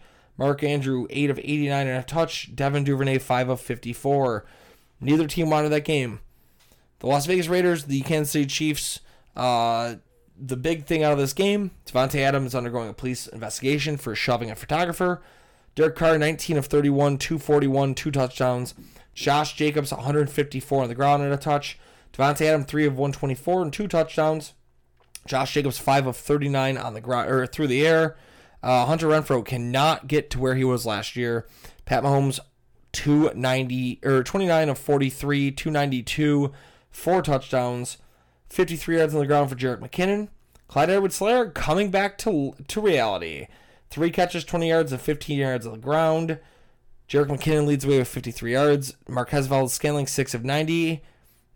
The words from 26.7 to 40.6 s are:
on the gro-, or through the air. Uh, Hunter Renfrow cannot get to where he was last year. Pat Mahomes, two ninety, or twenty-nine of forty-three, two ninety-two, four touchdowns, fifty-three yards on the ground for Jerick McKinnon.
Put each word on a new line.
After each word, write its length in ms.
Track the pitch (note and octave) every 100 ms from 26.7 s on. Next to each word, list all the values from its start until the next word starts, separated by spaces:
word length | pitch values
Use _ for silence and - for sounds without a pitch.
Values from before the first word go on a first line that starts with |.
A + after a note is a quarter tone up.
| C3+
on 180 | A2+
the 60 | A2
gro-, 280 | A#2+ B2 F#2+
or 180 | C3 B2
through 220 | - D3
the 180 | B2+ D#3
air. 300 | D#3+ D#3+ D#3 - - - -
Uh, 260 | B2+ B2+ B2
Hunter 220 | D#3+ D#3+
Renfrow 360 | D#3 C#3+ C3
cannot 640 | G#2+ B2 A#2+ C3 D3+ D3+ C3
get 220 | D3 -
to 100 | B2
where 160 | C3 C3
he 80 |
was 220 | B2+ B2 A2+
last 280 | G#2 G#2+
year. 320 | A#2+ A#2+ A#2 - - - -
Pat 180 | - C3
Mahomes, 380 | C#3 C#3 C#3 B2+ - _ _ _ _
two 400 | - D3 D3 D#3
ninety, 680 | G2+ B2+ C3 B2+ B2+ B2+ A#2+
or 220 | C3+ C3+
twenty-nine 440 | B2+ G3 F#3 D#3+ D#3
of 100 | C3+
forty-three, 760 | - C#3+ C3+ C3 C#3 C#3+ C#3
two 180 | C3+ D#3+
ninety-two, 840 | D3+ C#3+ B2+ A#2 - D3+ C#3+ C#3 - - _ _
four 320 | - - F#3
touchdowns, 760 | F3+ C3+ - C3 B2 B2 B2 - - _ _ _ -
fifty-three 480 | - F#3 E3 - E3
yards 180 | D#3
on 60 | D3+
the 60 | C#3+
ground 220 | D3 C#3
for 60 | B2+
Jerick 240 | B2+ A#2+
McKinnon. 480 | A#2 - F#3 G3+ G#3 - _ _